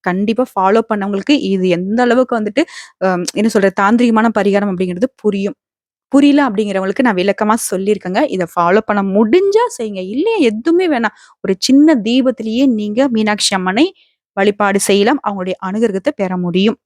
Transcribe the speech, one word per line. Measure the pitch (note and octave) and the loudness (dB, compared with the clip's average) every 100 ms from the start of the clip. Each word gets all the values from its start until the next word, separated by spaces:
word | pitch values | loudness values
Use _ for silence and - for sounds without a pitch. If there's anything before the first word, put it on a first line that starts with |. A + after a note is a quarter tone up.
கண்டிப்பா | F#3 F#3 G#3 A3+ B3+ | -2 -2 -2 -2 -2
ஃபாலோ | - F#3+ G#3+ | 0 2 2
பண்ணவங்களுக்கு | A3 G#3 G3 G3 F#3+ - | 0 -4 -4 -6 -2 -2
இது | F#3+ F#3+ F#3 | 0 -2 0
எந்த | F3 F#3+ A3+ | 0 -2 -2
அளவுக்கு | A#3+ B3 B3+ A#3 | 2 2 0 -2
வந்துட்டு, | G#3+ A#3 E4+ - - _ | -2 -2 -4 -6 -20 _
அ, | F#3+ F3+ E3+ | -2 -2 -4
என்ன | - A3 | -2 0
சொல்ற, | G#3+ F#3+ F#3+ | 2 0 2
தாந்திரிகமான | G3 A3+ B3 A3 A3+ | 2 4 4 4 2
பரிகாரம் | G#3+ G3+ G3+ G3+ | 0 0 0 -2
அப்படிங்கிறது | F#3 F#3 F3+ B3+ _ | -4 -4 -2 -4 _
புரியும். | G#3+ G3+ G3 - _ _ _ _ _ | -4 -2 -6 -8 _ _ _ _ _
புரியல | C#4 C#4+ C#4+ | 4 4 4
அப்படிங்கிறவங்களுக்கு | C4+ G3+ G#3 F#3+ F#3+ - | 2 -2 -2 -4 -4 0
நான் | B3 | 0
விளக்கமா | F3+ G3+ G3 G#3+ A3+ | 2 0 0 0 0
சொல்லியிருக்கேங்க. | - F#3 G3 G#3 F3+ G3 D4+ | -2 -4 -2 -2 -2 -2 -2
இதை | F#3 E3+ | -2 -4
ஃபாலோ | - E3+ G3+ | 0 2 2
பண்ண | - G#3 G3 | 0 -2 0
முடிஞ்சா | G3 A3 F4+ G4 G#4 A#4+ | 0 4 2 2 2 0
செய்யுங்க, | - A3 G3 F#3 | -4 -8 -8 -6
இல்லையா | A#3+ G#4 A4+ B3 | -4 -2 0 0
எதுவுமே | G#3+ E4 E4+ F4+ | 0 0 0 2
வேணாம். | C4 A3 - - _ | 0 -2 -6 -20 _
ஒரு | - F#3+ | -6 -4
சின்ன | - C4+ D4+ C#4 | 2 4 6 4
தீபத்திலேயே | G#3 B3+ C4 - A3 A3+ C4+ | 2 0 0 -2 -4 0 0
நீங்க | G#3+ G#3 G#3+ C#4 | 0 -2 0 0
மீனாட்சி | A3 G#3+ G#3 - | 2 0 0 -2
அம்மனை | G3 F#3 G3 F4+ _ _ _ _ - | -2 0 0 0 _ _ _ _ 0
வழிபாடு | G3+ G3+ G3+ G3 | 0 2 0 0
செய்யலாம், | - G3+ G3+ C#4+ | 0 2 2 0
அவங்களுடைய | G#3 G3+ F#3 F3+ | -4 -6 -8 -6
அனுகிரகத்தை | F#3+ G#3 A3+ F#3+ C#4+ D4+ | -6 -2 -2 -2 -4 -4
பெற | F#3 F3+ | -4 -4
முடியும். | F3 E3+ G#3 - | -2 0 0 -2